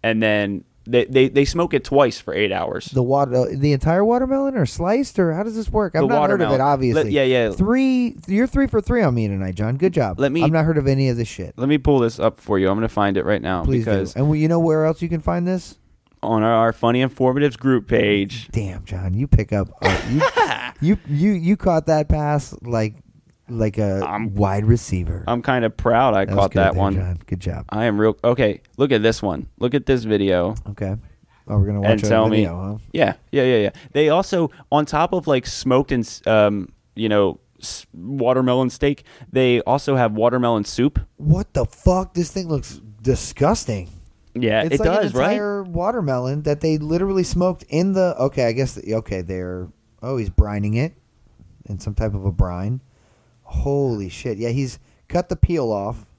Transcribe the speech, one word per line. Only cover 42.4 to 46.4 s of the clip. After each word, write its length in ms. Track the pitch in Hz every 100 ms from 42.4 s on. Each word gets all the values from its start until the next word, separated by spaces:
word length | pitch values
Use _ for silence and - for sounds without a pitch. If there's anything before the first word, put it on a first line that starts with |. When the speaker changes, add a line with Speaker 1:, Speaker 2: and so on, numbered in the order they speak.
| 175
Speaker 2:
looks 300 | 147 120 69 110 -
disgusting. 840 | 107 98 - - 143 226 - 104 85 - - _ _
Speaker 1:
Yeah, 300 | 120 117 110
Speaker 2:
It's 140 | 165 143
Speaker 1:
it 40 |
Speaker 2:
like 60 | 143 196
Speaker 1:
does, 100 | 196
Speaker 2:
an 60 | 127
Speaker 1:
right? 140 | 156
Speaker 2:
entire 320 | 214 208 202
watermelon 800 | 190 170 185 240 151 127 127 143